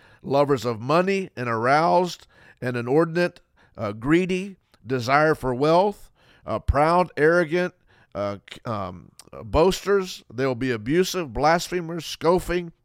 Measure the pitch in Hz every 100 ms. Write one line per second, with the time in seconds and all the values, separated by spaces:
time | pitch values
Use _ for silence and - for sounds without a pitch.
0 | _ _ - 135 143 135 120 110 123 165
1 | 185 196 185 - 120 113 120 147 170 175
2 | 180 - - _ - - 123 123 120 147
3 | 165 165 175 - _ _ _ - 107 107
4 | 123 170 180 185 196 190 _ _ 104 131
5 | 117 143 156 151 127 123 151 165 208 202
6 | - _ _ _ - 104 - 135 156 175
7 | 180 - 151 175 160 175 180 - _ _
8 | _ - 101 101 - - 123 107 95 90
9 | 58 _ - 69 107 131 180 185 185 202
10 | 185 - - 113 135 120 131 117 107 165
11 | 185 185 151 113 147 170 - 180 160 170
12 | 147 - 160 180 - 175 170 -